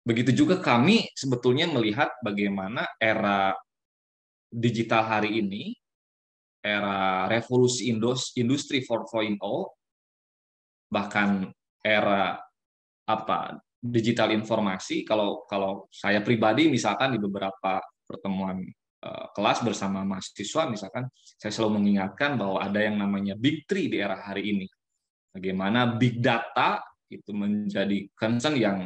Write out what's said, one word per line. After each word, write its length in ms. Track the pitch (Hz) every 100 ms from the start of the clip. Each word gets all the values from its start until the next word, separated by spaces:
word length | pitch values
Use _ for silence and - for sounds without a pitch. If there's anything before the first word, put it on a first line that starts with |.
Begitu 320 | - 113 127
juga 320 | 127 147 185
kami 480 | - 120 143 220 -
sebetulnya 560 | - 143 123 127 127 170
melihat 400 | 139 110 104 156 -
bagaimana 640 | 107 101 101 98 95 127 170 -
era 560 | 110 104 101 101 98 - - _ _ _ _ _ _ _ _
digital 560 | 120 117 113 113 117
hari 400 | 110 107 104 110
ini, 320 | 101 101 170 240 _ _ _ _ _ _ _ _
era 640 | 104 104 101 98 95 92 95
revolusi 640 | 113 - 123 123 127 127
indus-, 400 | 113 117 131 - -
industri 400 | 120 139 - 139
four 240 | 127 113
point 320 | 107 113 107 101
oh, 320 | 101 135 190 - _ _ _ _ _ _ _ _ _ _ _
bahkan 640 | 104 101 104 101 98 92 - _ _
era, 560 | 107 107 107 98 92 82 - _ _ _ _ _
apa, 560 | - 110 - - - - _ _
digital 480 | 120 120 107 113 110
informasi. 720 | 110 - 113 104 95 - 160
Kalau, 400 | - 107 101 -
kalau 480 | - 101 95 98 -
saya 320 | - 101 104
pribadi 480 | 104 120 110 110 160
misalkan 400 | 127 113 101 135
di 80 | 117
beberapa 640 | 101 98 95 - 95 95 - _ _
pertemuan, 560 | - 98 95 95 92 92 - _ _
eh, 220 | - - - -
kelas 240 | 107 139
bersama 480 | 120 98 98 95 98
mahasiswa 560 | 95 - - 98 147 160
misalkan, 320 | 107 - 123 131 _ - _
saya 160 | 107
selalu 320 | 104 110 107
mengingatkan 560 | 101 101 95 - 143 127
bahwa 240 | 98 95
ada 160 | 98 101
yang 160 | 107 107
namanya 400 | 101 98 101 98
Big 320 | 131 160 -
Three 240 | 202 143
di 80 | 104
era 160 | 101 95
hari 400 | 101 98 101 101
ini. 100 | 95 _ _ _ _ _ _ 95
Bagaimana 640 | 92 95 95 117 120 117
big 220 | 123 113
data 580 | 123 117 - - 151 208 - _ _
itu 220 | - - 104
menjadi 720 | 101 104 104 101 98 101 95 _
concern 400 | 110 120 151 147
yang 220 | 107 98